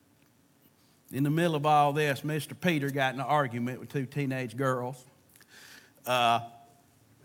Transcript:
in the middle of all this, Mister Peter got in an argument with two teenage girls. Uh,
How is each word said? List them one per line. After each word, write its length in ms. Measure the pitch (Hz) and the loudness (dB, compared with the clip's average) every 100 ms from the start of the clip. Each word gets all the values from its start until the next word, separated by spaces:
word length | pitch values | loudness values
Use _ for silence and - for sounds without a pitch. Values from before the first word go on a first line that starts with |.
| _ _ _ _ _ _ _ _ _ _ - | _ _ _ _ _ _ _ _ _ _ -8
in 100 | 123 | -2
the 60 | 143 | 0
middle 260 | 156 175 156 | 2 2 2
of 100 | 151 | 4
all 280 | 147 147 | 6 6
this, 320 | 143 151 139 147 | 4 0 -2 -4
Mister 300 | 151 - - | -6 -6 -4
Peter 340 | 180 156 139 | -2 0 -2
got 240 | 135 131 | -2 -2
in 80 | 123 | -2
an 40 | 127 | 0
argument 540 | 147 139 120 120 123 | 2 2 -2 -6 -6
with 100 | 117 | -8
two 160 | 143 131 | -6 -6
teenage 520 | 147 143 131 127 113 | -4 -4 -2 -6 -2
girls. 440 | 135 127 123 139 - _ _ - _ - - - - _ - | -2 -2 -4 -10 -18 _ _ -20 _ -20 -20 -20 -20 _ -2
Uh, 360 | 123 120 117 113 - - _ _ _ _ _ | 2 4 2 -2 -18 -20 _ _ _ _ _